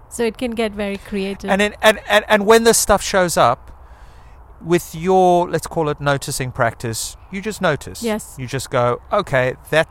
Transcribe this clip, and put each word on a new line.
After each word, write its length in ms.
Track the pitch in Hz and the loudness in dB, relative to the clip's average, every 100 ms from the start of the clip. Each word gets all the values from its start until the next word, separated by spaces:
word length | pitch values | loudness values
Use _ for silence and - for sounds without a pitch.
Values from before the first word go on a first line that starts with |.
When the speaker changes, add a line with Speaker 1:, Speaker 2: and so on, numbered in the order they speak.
| - | -12
Speaker 1:
So 140 | - | -4
it 140 | 233 208 | -4 -2
can 120 | 254 | -6
get 200 | 226 220 | -2 -4
very 260 | 208 202 202 | -4 -6 -8
creative. 520 | - 208 190 196 196 | -6 -6 -6 -6 -2
Speaker 2:
And, 100 | 196 | 0
in, 140 | 208 208 | 0 2
and, 160 | 220 208 - | 2 2 2
and, 160 | 208 - | 2 4
and 180 | 214 202 | 2 6
when 160 | 226 | 6
this 140 | 233 214 | 6 4
stuff 220 | - 202 | 4 0
shows 340 | - 196 180 175 | 2 0 2 4
up, 320 | 127 127 - - - - - - - - - - | 2 2 -6 -20 -20 -20 -20 -20 -20 -20 -20 -12
with 360 | 165 175 - 160 | -2 -2 -2 -6
your, 520 | 175 185 180 175 175 | 0 2 4 2 0
let's 180 | 160 - | -4 -4
call 200 | - 151 | -4 -4
it 120 | 147 | -2
noticing 500 | 143 139 - 139 127 | -2 -2 -4 -6 -6
practice, 640 | - 117 - 120 110 - - - | 0 -2 -2 -8 -8 -10 -12 -14
you 80 | 190 | -10
just 200 | 214 202 | -8 -2
notice. 400 | 180 139 - 95 | -2 -2 -6 -8
Speaker 1:
Yes. 340 | 233 214 - - | -6 -6 -8 -14
Speaker 2:
You 80 | 127 | -8
just 220 | 135 - | -8 -4
go, 300 | 135 120 120 - | 0 0 -2 -2
"Okay, 440 | 208 185 131 127 123 - | -4 0 0 0 -4 -2
that, 180 | 151 160 | 0 0